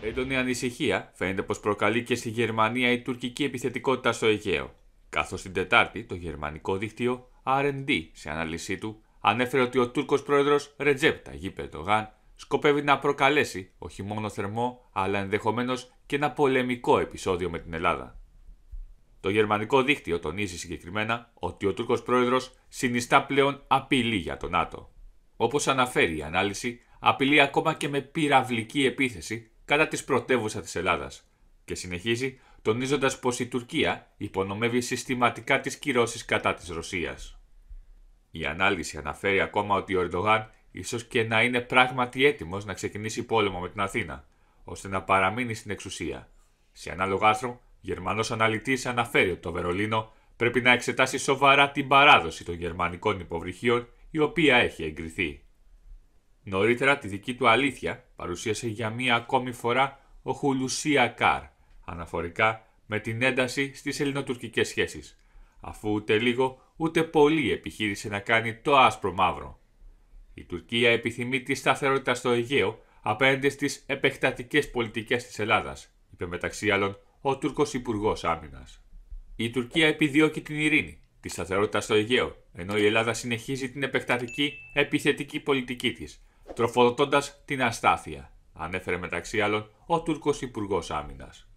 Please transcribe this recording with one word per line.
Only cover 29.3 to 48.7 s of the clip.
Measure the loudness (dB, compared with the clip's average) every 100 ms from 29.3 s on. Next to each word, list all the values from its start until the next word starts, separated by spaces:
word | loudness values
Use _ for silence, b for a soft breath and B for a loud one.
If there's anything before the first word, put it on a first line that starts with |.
| -10 -10 _
κατά | -2 2 2
της | -2
πρωτεύουσα | -2 -2 2 0 0 -6
της | -8
Ελλάδας. | -4 -2 -2 -4 -14 _ _ _ _
Και | -12
συνεχίζει, | -10 -8 -6 -2 0 -2 -8 b b
τονίζοντας | -2 0 0 0 0 0
πως | -4 -2
η | -4
Τουρκία | -4 -4 -2 -2 -2 -10 _
υπονομεύει | -6 -2 -2 0 0 0
συστηματικά | -2 -6 -4 0 0 0 0 0
τις | 0 -8
κυρώσεις | -2 0 0 -2
κατά | -2 0 0
της | -2 -6
Ρωσίας. | -10 -6 -6 -6 -8 -14 -18 -20 -20 -18 -18 -18 -20 -20 _ _
Η | -8
ανάλυση | -6 0 0 0 -4 -8
αναφέρει | -8 -4 0 2
ακόμα | 2 0 0
ότι | 0 0
ο | -2
Ερντογάν | 0 -2 2 0 0 b b
ίσως | -14 -8 -8
και | -2 -2
να | 0 2
είναι | 2 0
πράγματι | 2 4 4 2 -4 2
έτοιμος | 2 2 -6 -8
να | -8
ξεκινήσει | -8 -6 -6 -8 -8
πόλεμο | -2 0 0 -2
με | -10
την | -6
Αθήνα, | -4 -4 -6 -10 -16 _ _ _
ώστε | -16 -14 -6
να | -6
παραμείνει | 2 4 4 0 -6
στην | -6 -8
εξουσία. | -10 -8 -8 -8 -8 -12 _ _ _ _
Σε | -16 -12
ανάλογο | -4 -2 2 2
άρθρο, | 2 -2 -10 _ -18
Γερμανός | -8 -6 -4 -2 -2
αναλυτής | 2 2 0 0